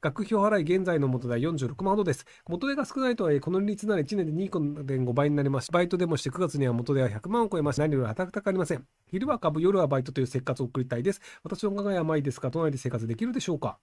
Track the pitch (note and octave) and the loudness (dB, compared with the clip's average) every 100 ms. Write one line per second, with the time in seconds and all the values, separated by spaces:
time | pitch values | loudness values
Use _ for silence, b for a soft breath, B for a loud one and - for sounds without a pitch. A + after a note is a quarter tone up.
0 | D#3+ C#3 G3+ A3 G3+ G#3+ D#3 F3+ F#3 E3 | -4 -4 0 2 4 2 2 2 2 2
1 | C#3 B2+ B2 A#2 C3+ - B2+ C#3 F#3+ G3+ | 2 0 0 0 0 0 -2 -2 0 2
2 | F#3 C3+ - B - F3 C4+ C#4 C4 - | 2 -2 -6 B -8 -4 -2 -2 -4 -2
3 | C4 A#3+ F3+ D3 C#3+ F#3 G3+ G3+ G#3 G3+ | 0 2 2 2 2 0 0 -2 0 0
4 | C#3+ G#3 D#3+ D#3 F#3+ F#3 D3 D3 C3+ C3+ | 0 0 0 0 -2 0 -2 -4 -4 0
5 | B2+ B2 D3 D3 C#3 C3+ - F3 F3 F3+ | 0 2 2 4 2 0 0 2 2 0
6 | F3 D#3 - D3+ F3+ C#3+ C3 A#2+ A#2+ C#3 | 0 0 -2 -2 -2 2 0 0 0 2
7 | B2+ G#2 F3+ A3+ A3 F#3 D3 C#3 D3+ C#3+ | 2 0 -2 0 0 0 0 2 2 2
8 | A#2+ A2+ F#3 G#3 G3+ F#3+ E3+ D3 - _ | 0 -2 -4 -2 -2 0 0 -2 -6 _
9 | _ F#3 C4 C#4+ E3+ D3+ F3 G3 D#3 C3+ | _ -4 0 0 0 2 2 4 4 2
10 | C3 C3 B2+ C3 B2+ C3 B2 C3 B2+ A#2+ | 0 -2 -2 -2 -2 -2 -2 -2 -2 0
11 | A#2+ G3 B B - G3 G#3 G3 G3+ F#3+ | -2 -2 B B -10 -4 -2 -2 0 0
12 | D#3+ D#3+ C#3 B2+ C3+ D#3+ E3 C3+ C3 A#2+ | 2 0 0 -2 -4 0 0 0 -2 -4
13 | A2+ A#2 A3+ B3 - D#3 A#2 - | -4 -2 -2 -2 -2 -2 -4 -6